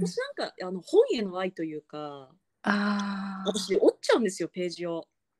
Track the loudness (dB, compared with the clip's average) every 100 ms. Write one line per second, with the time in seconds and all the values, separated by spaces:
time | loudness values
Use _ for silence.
0 | -2 -2 -6 -6 -8 -6 -8 -8 2 6
1 | 6 4 -2 -4 -4 -4 -8 -8 -10 -10
2 | -10 -12 -18 _ _ _ 0 2 2 0
3 | -2 -6 -6 -6 -4 -2 0 4 4 4
4 | 4 4 4 -2 -6 -4 -6 -4 -6 -6
5 | -8 _ _ _